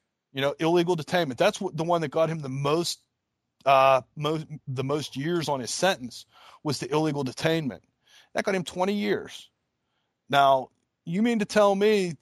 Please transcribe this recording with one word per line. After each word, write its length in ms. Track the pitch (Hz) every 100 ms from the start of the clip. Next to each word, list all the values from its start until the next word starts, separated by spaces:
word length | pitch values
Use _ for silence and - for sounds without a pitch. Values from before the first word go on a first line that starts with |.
| _ _ _
You 80 | 135
know, 140 | 139 -
illegal 380 | 160 175 170 175
detainment. 400 | - 180 160 123
That's 240 | 185 -
what, 160 | 190 156
the 80 |
one 160 | 165 175
that 80 | 151
got 180 | 160 160
him 120 | 160
the 80 | 139
most, 500 | 135 143 160 170 - _ _ _ _ _ _ 131
uh, 360 | 135 135 131 123 -
mo-, 260 | 147 160 151 147 -
the 160 | 131
most 320 | 131 151 - 135
years 320 | 151 175 147
on 120 | 139
his 100 | 117
sentence 560 | - 180 151 123 - - _ - -
was 160 | 151 135
the 120 | -
illegal 340 | 151 156 143
detainment. 560 | 131 - 160 165 139 90 _ _ _ _ _
That 100 | -
got 100 | 214
him 100 | 190
twenty 300 | - 180 185
years. 540 | 208 208 139 - - - _ _ _ _ _ _ _ -
Now, 420 | 139 139 135 127 _ _ _
you 180 | - 175
mean 180 | 233 226
to 40 |
tell 300 | 208 214 202
me 400 | 196 208 214 180 147